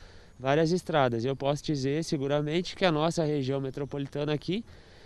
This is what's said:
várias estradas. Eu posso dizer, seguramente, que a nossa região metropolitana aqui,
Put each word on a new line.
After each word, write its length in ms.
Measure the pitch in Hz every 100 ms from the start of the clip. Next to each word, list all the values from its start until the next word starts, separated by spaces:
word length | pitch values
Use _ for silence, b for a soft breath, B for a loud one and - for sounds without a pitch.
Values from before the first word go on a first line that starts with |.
| B B B B
várias 360 | 127 147 160
estradas. 500 | 180 - 156 131 117
Eu 140 | 123 135
posso 260 | 139 147
dizer, 400 | - 147 131 147
seguramente, 720 | 165 156 139 147 147 165 185 -
que 80 |
a 80 | 190
nossa 320 | 151 160 170
região 380 | 156 147 131 139
metropolitana 720 | 135 131 139 143 139 143 147
aqui, 320 | 151 - 185 - B B B